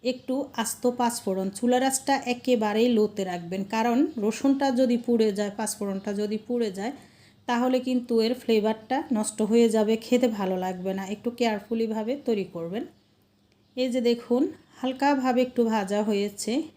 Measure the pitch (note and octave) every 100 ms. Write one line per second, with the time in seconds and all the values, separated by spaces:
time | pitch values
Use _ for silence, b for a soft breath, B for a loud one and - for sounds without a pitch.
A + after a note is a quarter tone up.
0 | A#3 B3 - C4 C#4 - A3 - B3 A#3+
1 | A#3+ A#3 - F#3+ F#3+ G3 A#3+ B3 C4 C4
2 | - C4+ B3 B3 - A#3+ G#3+ G#3 A#3+ A3+
3 | G#3 G#3 F#3+ F3 E3+ F#3+ G3 A3 A#3 A#3+
4 | D#4+ - G#3 A3 C#4 C4+ C4+ B3 C4 A#3+
5 | A#3+ A#3 A3 G3 G#3 G3+ G#3+ - G3+ F#3+
6 | F#3+ G3+ G#3 G#3+ - A#3+ A3+ F#3 G#3 C#4+
7 | B B B B - A#3+ B3+ B3+ B3+ B3+
8 | A#3+ A3+ A3 B3 - A3 G#3 A3 - C4
9 | - A3 G#3+ - G#3+ A#3 A#3 G#3+ G#3+ A3+
10 | - B3 B3 G#3+ F#3+ F#3 F#3 F#3 F#3 F#3+
11 | F#3+ G#3 A#3+ A#3+ A#3 G#3+ G3+ A3+ A3+ A3
12 | A3 C#4+ C#4+ A3 F3+ F3 E3 F#3+ D4+ _
13 | _ _ _ _ _ _ _ - C4 B3
14 | A#3+ A#3 - A#3+ E4+ - _ - B3+ C4
15 | C#4 C#4+ B3+ B3 B3+ B3 A#3 A3 F#3+ G#3
16 | G#3+ G#3 G3+ G3+ - B3 D#4+